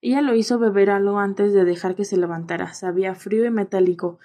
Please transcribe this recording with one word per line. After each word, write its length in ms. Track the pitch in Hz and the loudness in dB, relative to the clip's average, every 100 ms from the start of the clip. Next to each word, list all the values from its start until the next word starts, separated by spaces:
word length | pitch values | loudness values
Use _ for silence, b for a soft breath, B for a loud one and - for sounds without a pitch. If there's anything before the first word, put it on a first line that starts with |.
Ella 200 | 240 262 | 0 0
lo 120 | 285 | 2
hizo 260 | 226 220 240 | 2 2 2
beber 300 | 226 196 196 | 2 4 2
algo 280 | 202 202 202 | 2 0 0
antes 320 | 202 196 202 | -2 0 2
de 120 | 202 180 | 4 4
dejar 280 | 175 185 | 0 -4
que 120 | 185 202 | -4 -2
se 100 | 185 | -2
levantara. 580 | 175 165 165 170 180 | -2 -4 -8 -8 -8
Sabía 420 | - 185 175 190 185 | -8 -4 -2 -2 -4
frío 300 | - 214 240 | -4 0 0
y 60 | |
metálico, 640 | 226 196 196 185 175 175 175 | 0 -2 2 2 2 -6 -8